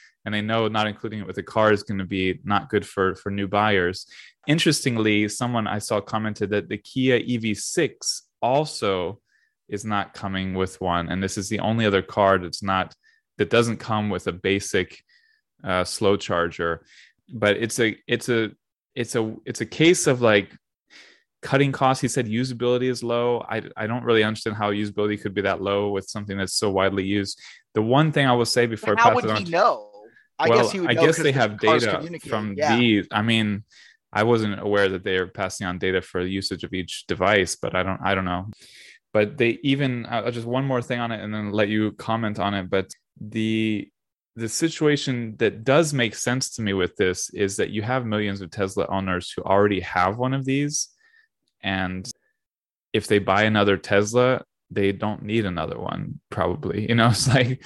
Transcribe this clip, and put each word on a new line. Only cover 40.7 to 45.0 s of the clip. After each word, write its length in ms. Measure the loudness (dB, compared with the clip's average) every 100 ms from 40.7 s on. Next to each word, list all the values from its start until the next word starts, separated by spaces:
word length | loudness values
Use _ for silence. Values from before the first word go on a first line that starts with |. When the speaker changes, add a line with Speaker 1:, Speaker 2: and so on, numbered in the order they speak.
| -2
Speaker 1:
thing 180 | -2 -4
on 120 | -4
it 80 | -6
and 100 | -6
then 160 | -6 -2
let 200 | 0 2
you 220 | 2 0
comment 460 | -2 -4 -2 -2 -2
on 140 | -2
it. 160 | -2 -2
But 220 | -2 -2 -8 _ -18
the, 680 | -8 -4 -2 0 0 -2 -6 _ _ _ _ -10
the 120 | -8
situation 880 | -2 -2 0 2 2